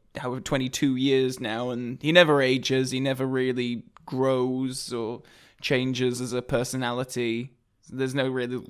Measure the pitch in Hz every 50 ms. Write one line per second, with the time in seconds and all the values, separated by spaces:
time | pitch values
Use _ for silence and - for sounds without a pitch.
0 | _ _ - - - 123 123 127 95 - 151 135 131 127 - - 151 139 131 127
1 | 135 139 135 135 131 127 131 - 127 107 110 117 123 127 123 120 123 117 127 -
2 | - 151 160 180 175 151 147 139 135 131 131 131 120 - 131 131 131 127 127 131
3 | 135 139 135 127 135 131 131 131 127 127 123 127 123 120 120 113 - - - -
4 | - - 127 131 131 131 131 127 127 131 127 127 131 131 131 131 - - 127 117
5 | 113 107 120 120 - - - - - - _ _ - - 143 123 127 131 127 120
6 | 127 123 123 120 127 117 120 123 120 - 143 117 131 - - 131 127 120 120 123
7 | 135 - - 123 120 117 113 117 123 139 _ _ _ _ _ _ _ - 123 131
8 | 131 131 127 143 135 135 127 131 123 123 123 123 - -